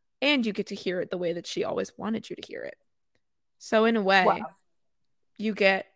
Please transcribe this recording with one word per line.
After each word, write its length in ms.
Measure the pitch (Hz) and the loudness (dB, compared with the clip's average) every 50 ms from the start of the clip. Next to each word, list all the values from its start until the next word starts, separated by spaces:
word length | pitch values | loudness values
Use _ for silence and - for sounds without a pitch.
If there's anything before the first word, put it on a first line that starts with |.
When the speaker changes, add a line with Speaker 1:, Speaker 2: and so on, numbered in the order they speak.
| _ _ _ _ | _ _ _ _
Speaker 1:
and 240 | 254 285 294 269 226 | 0 2 2 2 0
you 80 | 220 190 | 0 -2
get 140 | - 196 - | -4 -6 -6
to 80 | 202 | -8
hear 240 | 196 - 190 180 185 | -8 -6 -4 -4 -4
it 80 | - - | -4 -4
the 80 | 190 180 | -4 -4
way 160 | 180 165 170 | -2 -2 -4
that 140 | 175 - - | -4 -8 -8
she 160 | - - - | -6 -4 -4
always 280 | - - 190 196 - - - | -2 -2 -4 -4 -4 -6 -8
wanted 320 | - 208 220 214 - - | -6 -6 -6 -6 -6 -10
you 60 | - | -12
to 120 | - - - | -14 -12 -14
hear 140 | - - | -12 -12
it. 140 | - - - - _ _ _ _ _ _ _ _ _ _ _ _ _ _ _ _ | -12 -12 -14 -16 _ _ _ _ _ _ _ _ _ _ _ _ _ _ _ _
So 280 | - - 226 220 220 | -6 0 2 4 4
in 100 | 233 233 | 4 4
a 80 | 220 196 | 2 2
way, 220 | 190 196 196 185 | 4 6 6 6
Speaker 2:
Wow. 220 | 185 185 - - - - - _ _ _ _ _ _ _ _ _ _ _ _ _ _ _ - | 4 2 2 -2 -8 -14 -18 _ _ _ _ _ _ _ _ _ _ _ _ _ _ _ -6
Speaker 1:
you 180 | 202 220 202 | -4 -4 0
get 320 | - 202 190 196 190 - - _ | 4 4 4 4 2 -2 -8 _